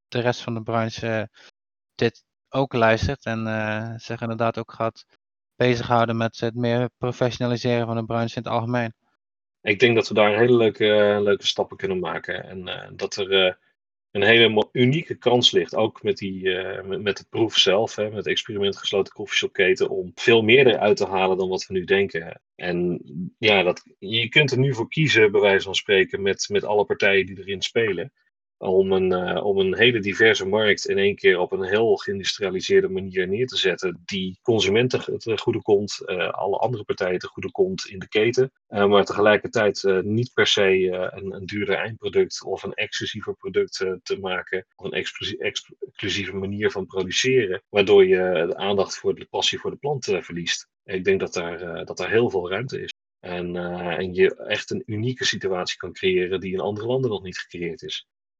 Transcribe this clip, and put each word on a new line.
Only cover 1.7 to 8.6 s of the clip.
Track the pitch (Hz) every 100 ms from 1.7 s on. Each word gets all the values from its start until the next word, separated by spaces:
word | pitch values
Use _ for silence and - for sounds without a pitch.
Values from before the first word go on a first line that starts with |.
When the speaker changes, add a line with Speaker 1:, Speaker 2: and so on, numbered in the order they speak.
| _ _
Speaker 1:
dit | - 117 - _ _ _
ook | 135 139
luistert | 127 113 113 - 139
en, | - 113 113
eh, | 110 107 107 113 117
zich | - 120
inderdaad | 117 113 117 113
ook | 117
gaat | - 113 - - _ _ _ _ -
bezighouden | 123 120 120 120 113 117
met | 113 -
het | 117
meer | 117 120 120 123 -
professionaliseren | 127 120 123 110 123 120 127 120 113
van | 117
de |
branche | 113 117 117 -
in |
het | 110
algemeen. | 117